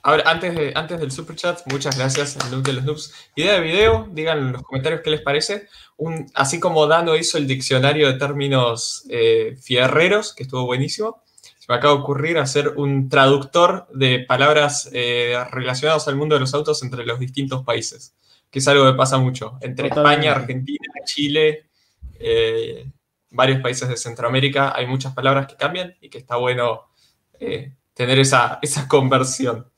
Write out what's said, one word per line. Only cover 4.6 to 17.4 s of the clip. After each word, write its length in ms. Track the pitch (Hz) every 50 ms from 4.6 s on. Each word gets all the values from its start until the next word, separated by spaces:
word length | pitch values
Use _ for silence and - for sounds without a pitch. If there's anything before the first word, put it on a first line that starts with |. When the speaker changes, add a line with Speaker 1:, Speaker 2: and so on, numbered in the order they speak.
| -
Speaker 1:
comentarios 360 | - 135 135 131 160 165 160
qué 100 | - 160
les 100 | 151 151
parece. 460 | - 143 139 151 151 - 202 214 202 _ - - - _ _
Un, 300 | - 147 165 165 160 135 - _
así 260 | - 139 131 - 170
como 280 | 170 180 170 156 151
Dano 280 | 147 160 170 170 170 160
hizo 220 | 165 165 - -
el 100 | 165 147
diccionario 600 | 131 135 131 131 - 135 127 131 143 151 156 147
de 120 | 135 131 131
términos, 880 | 143 139 143 143 139 139 135 131 123 120 113 113 - - - - _ 269
eh, 480 | 120 120 113 113 113 113 110 117 131 -
fierreros, 720 | - - 127 123 127 131 131 151 170 185 202 214 214 - -
que 100 | - 131
estuvo 220 | 135 131 127 127
buenísimo, 560 | 123 123 127 143 151 - - 208 226 226 _ _ _ _ _ _
se 220 | - _ _ -
me 80 | - 120
acaba 180 | 120 143 147 147
de 40 | 135
ocurrir 380 | 131 139 139 135 147 160 170
hacer 320 | 160 139 135 - 147 139 143 135
un 320 | - 143 139 139 139 135 131
traductor 760 | 147 143 135 135 143 139 135 139 - 175 175 180 185 185 - _ -
de 260 | 135 135 127 127 127
palabras, 720 | 127 - 127 123 139 147 151 151 147 143 139 - - - -
eh, 420 | 123 120 120 120 120 120 120 120 123 123 -
relacionadas 560 | - 123 123 127 127 127 139 151 160 151 151
al 80 | 151 139
mundo 200 | 139 147 156 151
de 40 | 139
los 140 | 131 131 139
autos 280 | 147 151 151 151 -
entre 240 | 131 123 127 123 120
los 140 | 117 117 127
distintos 460 | 127 120 127 143